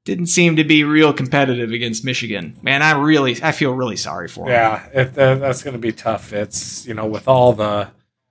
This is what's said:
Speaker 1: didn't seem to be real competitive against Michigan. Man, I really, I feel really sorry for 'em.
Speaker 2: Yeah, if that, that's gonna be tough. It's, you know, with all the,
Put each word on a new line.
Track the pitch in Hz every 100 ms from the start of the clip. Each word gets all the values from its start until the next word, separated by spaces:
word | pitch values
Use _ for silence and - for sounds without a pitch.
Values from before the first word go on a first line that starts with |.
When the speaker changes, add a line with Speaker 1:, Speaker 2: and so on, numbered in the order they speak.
| -
Speaker 1:
didn't | 185 170
seem | 180 170 156
to |
be | 151 156 147
real | 156 156
competitive | 147 127 143 135 123 113
against | 117 117 110 131
Michigan. | 123 117 98 87 -
Man, | 127 139
I | 156
really, | 147 147 151 131 117
I | 156
feel | 143 139
really | 127 123 95
sorry | - 87 85
for | - 131
'em. |
Speaker 2:
Yeah, | 120 113 107 -
if | 135 131 143
that, | 131 135
that's | 135 127
gonna | 143 123
be | 113
tough. | 110 117 104 -
It's, | 104 104 - - - 120
you |
know, | 107 110
with | 104 131
all | 131 123
the, | 107 107 104 98 _ _ _ _